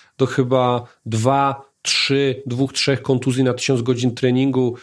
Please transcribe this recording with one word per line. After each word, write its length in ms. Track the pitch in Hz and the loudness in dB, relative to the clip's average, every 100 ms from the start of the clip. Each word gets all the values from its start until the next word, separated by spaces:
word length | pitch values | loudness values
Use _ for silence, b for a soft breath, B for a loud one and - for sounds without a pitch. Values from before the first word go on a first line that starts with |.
| B - | B -2
do 80 | 127 | 0
chyba 580 | - 127 131 123 123 117 B - | 0 2 2 2 0 -4 B -6
dwa, 640 | 107 113 139 139 131 - _ - | -2 2 2 0 -2 -12 _ -4
trzy, 560 | - - 139 139 127 - | -2 0 0 0 -2 -6
dwóch, 280 | 120 135 | -2 -2
trzech 280 | - - 135 | 0 0 0
kontuzji 420 | 123 131 135 123 | 0 0 0 0
na 100 | 127 | 0
tysiąc 280 | 120 - 131 | 0 0 0
godzin 340 | 120 117 127 117 | 0 0 0 0
treningu 600 | 127 127 135 127 123 117 | 0 2 2 2 0 -2